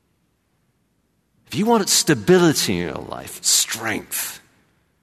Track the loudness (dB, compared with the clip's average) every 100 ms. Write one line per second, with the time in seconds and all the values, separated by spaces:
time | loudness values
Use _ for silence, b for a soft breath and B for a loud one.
0 | _ _ _ _ _ _ _ _ _ _
1 | _ _ _ _ _ -4 0 0 2 0
2 | 2 2 4 6 6 2 0 -2 -4 -8
3 | -12 -14 -14 -8 -2 0 0 -4 -6 -8
4 | -8 -8 -8 -12 _ _ _ _ _ _